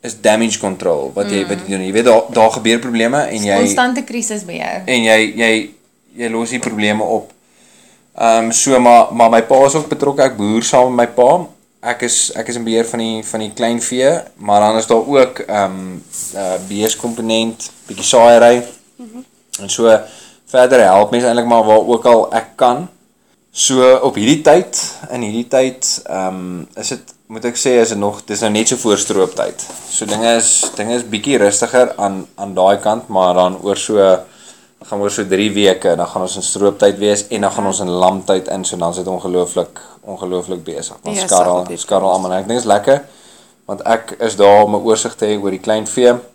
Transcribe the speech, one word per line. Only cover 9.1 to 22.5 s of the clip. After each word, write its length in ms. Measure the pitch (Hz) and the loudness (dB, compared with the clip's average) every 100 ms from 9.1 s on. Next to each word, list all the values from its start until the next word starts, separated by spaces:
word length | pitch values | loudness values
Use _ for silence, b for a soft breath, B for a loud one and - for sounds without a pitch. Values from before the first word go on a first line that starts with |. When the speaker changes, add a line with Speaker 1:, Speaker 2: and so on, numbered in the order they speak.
Speaker 1:
maar 160 | 117 117 | 4 4
my 120 | 113 | 4
pa 220 | 113 135 139 | 4 4 4
is 80 | 151 | 2
ook 120 | 151 | -4
betrokke, 320 | 147 139 139 | -2 -2 0
ek 140 | 135 120 | 0 0
boer 260 | 104 110 | -2 -2
saam 320 | 117 135 127 123 | 2 2 2 2
met 120 | 117 | 0
my 160 | - | 2
pa. 220 | 127 170 170 _ _ _ | 2 2 -2 _ _ _
Ek 180 | 113 120 | -8 -6
is, 300 | 120 - - - | -4 -2 -4 -6
ek 120 | 110 | -8
is 80 | 120 | -6
in 80 | |
beheer 220 | 113 113 113 | -2 -2 -2
van 140 | 120 | -4
die, 240 | 113 110 110 | -6 -8 -8
van 140 | 110 | -8
die 120 | 107 | -10
kleinvee, 680 | - 117 117 - 127 131 170 - _ | -4 -4 -2 -4 0 0 0 -6 _
maar 240 | 104 104 | 0 2
dan 180 | 107 113 | 4 0
is 80 | 110 | 2
daar 200 | 113 113 | 0 2
ook, 320 | 143 127 - | 2 2 0
ehm, 320 | 101 107 98 95 92 90 - - - 95 | -6 -2 -2 -4 -12 -14 -16 -14 -12 -8
eh, 180 | 95 92 95 | -6 -6 -6
beheerskomponent, 1040 | 101 107 - 123 117 113 113 113 110 - - - | -4 -4 -4 -8 -8 -4 -2 -2 -6 -16 -18 -18
bietjie 180 | 101 - | -10 0
saaiery. 580 | 123 117 117 117 123 120 - _ _ | 4 8 8 6 4 0 -18 _ _
Speaker 2:
Mhm. 120 | 247 226 254 _ _ - | -20 -20 -20 _ _ -16
Speaker 1:
En 80 | - | -10
so 300 | - 117 110 B B B B _ | 0 4 4 B B B B _
verder 360 | 127 127 127 | 2 4 6
help 280 | 101 95 104 | 6 6 4
mens 120 | 120 | 2
eintlik 220 | 123 117 117 | 0 0 2
maar 180 | 117 | 2
waar 140 | 110 110 101 | 4 4 4
ook 180 | 117 123 | 0 4
al 280 | 117 110 | 4 2
ek 120 | 113 - | -2 -6